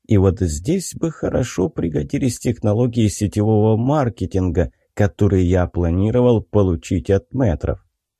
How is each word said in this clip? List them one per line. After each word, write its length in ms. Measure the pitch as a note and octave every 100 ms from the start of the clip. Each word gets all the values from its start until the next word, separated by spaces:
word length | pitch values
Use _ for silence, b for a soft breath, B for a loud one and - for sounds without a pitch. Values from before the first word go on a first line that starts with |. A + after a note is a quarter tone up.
| -
И 100 | G#2+
вот 220 | F#2+ E2+
здесь 560 | F#2 D2+ F#2 F#3+ E3+ -
бы 160 | E3
хорошо 580 | D#3 F3+ D3+ - - F3+
пригодились 680 | - E3+ D3 C#3+ C#3 C3 -
технологии 680 | C3 A2+ G#2+ G#2 B2 A#2 G#2+
сетевого 720 | - G#2 G#2 G#2 A2 G#2+ A2
маркетинга, 920 | B2 D3+ B2 - - G2 F#2 E2 E2+ b b -
которые 520 | G2+ - G#2 G2 F2
я 200 | F2+ F2
планировал 760 | - E2+ F2 G#2 B2 B2 A2+
получить 720 | - G#2+ F#2+ E2 - F#2+ -
от 200 | G2 -
мэтров. 540 | B2+ B2 D2+ - - _ _ _ _